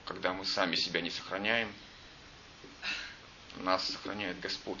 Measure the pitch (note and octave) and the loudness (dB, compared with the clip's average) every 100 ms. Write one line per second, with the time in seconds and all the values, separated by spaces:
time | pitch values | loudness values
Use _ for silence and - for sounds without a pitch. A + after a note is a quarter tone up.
0 | - - F2+ F#2 G2 - F#2 E2 F#2 E2 | -6 0 2 2 0 4 6 6 4 2
1 | E2+ - - F#2 G#2 A#2 A2 G2+ - - | 2 -4 -2 2 4 4 4 -6 -16 -18
2 | - - - - - - - - - - | -18 -18 -18 -18 -18 -18 -18 -8 -4 -4
3 | - - - - - - F#2 F#2 - F#2+ | -6 -12 -18 -18 -16 -2 4 4 2 -4
4 | F#2+ G2+ G2 F2+ F#2 - - F#2 | -6 -2 -2 -2 -4 -4 -4 -4